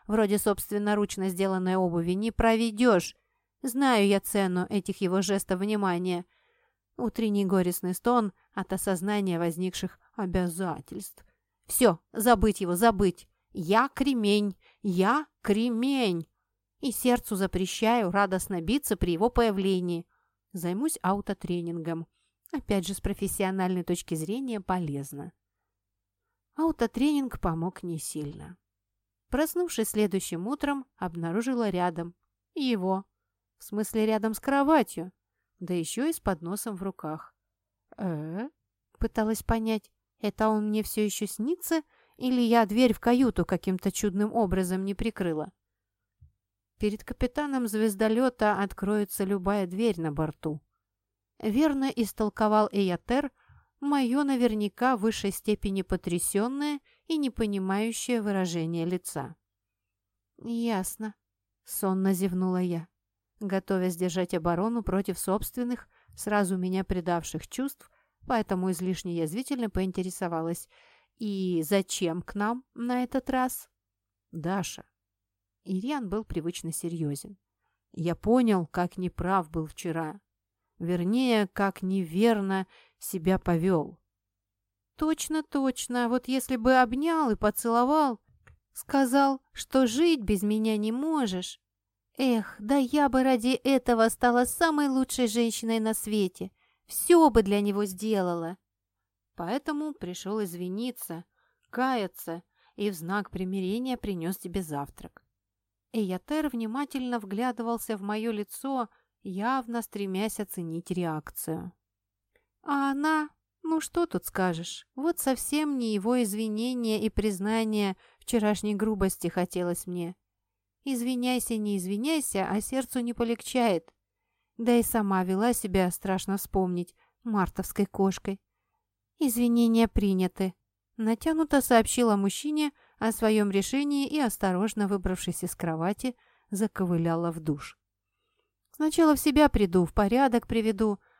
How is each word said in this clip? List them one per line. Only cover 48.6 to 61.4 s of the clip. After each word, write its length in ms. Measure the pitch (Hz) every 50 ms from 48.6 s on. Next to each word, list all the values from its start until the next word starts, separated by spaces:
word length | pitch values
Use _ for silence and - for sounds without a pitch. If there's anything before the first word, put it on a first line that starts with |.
откроется 640 | 202 190 - - - 190 208 214 208 - - - 202
любая 440 | 190 202 196 180 196 202 208 190 175
дверь 320 | 180 190 233 233 196 170
на 120 | 160 160
борту. 500 | 147 143 156 156 151 _ - 160 156 151 - _ _ _ _ _ _ _ _ _ _ _ _ _ _ -
Верно 460 | - 220 202 254 311 311 285 277 269 269 -
истолковал 720 | - 226 196 - - 220 208 - - 220 214 214 214 214 208
Эйотер 600 | - 202 196 185 180 - _ - 240 262 285 277 - _ _ _ - - _ _ _ -
мое 440 | - 285 294 285 262 233 247 277 294
наверняка 760 | 277 269 247 247 240 214 214 208 202 - - 240 254 262 214
в 40 |
высшей 300 | 190 226 220 - - 202
степени 520 | 185 - - - 214 - - 202 196 196 185
потрясенное 960 | - 185 180 - 185 170 175 - - - 196 214 240 269 277 294 294 294 277 - _ _ _ _
и 120 | - 330 311
непонимающее 1040 | 294 254 214 - 226 208 202 196 190 190 190 202 220 226 226 - - - 247 226
выражение 640 | 208 208 196 196 185 175 165 170 165 160 170 170 165
лица. 500 | 175 180 180 - - - 151 135 - 165 _ _ _ _ _ _ _ _ _ _ _ _ _ _ _ _ _ _ _ _ -
"Ясно", 760 | - 226 233 233 233 233 220 190 185 - - - 214 214 202 _ _ _ _ _